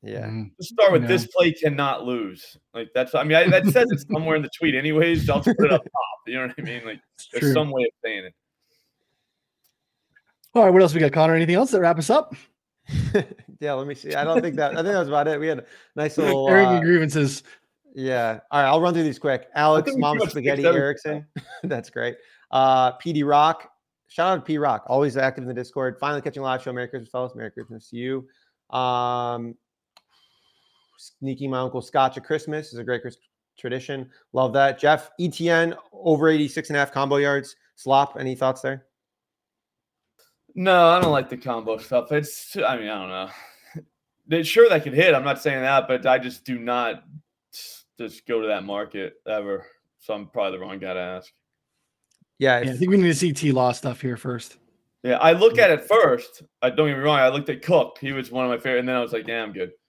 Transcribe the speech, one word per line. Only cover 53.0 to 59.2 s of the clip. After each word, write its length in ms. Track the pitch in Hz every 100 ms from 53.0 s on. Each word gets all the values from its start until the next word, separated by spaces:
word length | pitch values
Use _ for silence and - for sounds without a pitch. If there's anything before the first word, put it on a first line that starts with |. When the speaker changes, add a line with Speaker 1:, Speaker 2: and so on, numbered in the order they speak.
| 180
Speaker 2:
to 60 |
see 180 | 147 175
T-Law 380 | 139 151 131 123
stuff 280 | 123 139 120
here 160 | 131 117
first. 400 | 135 120 - _ _ _ _ _
Speaker 3:
Yeah, 140 | 123 123
I 160 | 156
look 240 | 170 220 233
Speaker 1:
Yeah. 80 |
Speaker 3:
at 60 | 208
it 160 | 151 -
first. 560 | 214 175 123 - - - _
I, 80 | 127
don't 180 | 127 151
get 80 | 139
me 60 |
wrong. 160 | 143 147
I 100 | 131
looked 200 | 139 143
at 100 | 131
Cook. 380 | - 160 143 -
He 120 | 139
was 180 | 135 127
one 140 | 123
of 60 | 127
my 60 | 120
favorite. 220 | 131 123
And 100 | 127
then 80 | 127
I 40 |
was 120 | 120
like, 140 | 117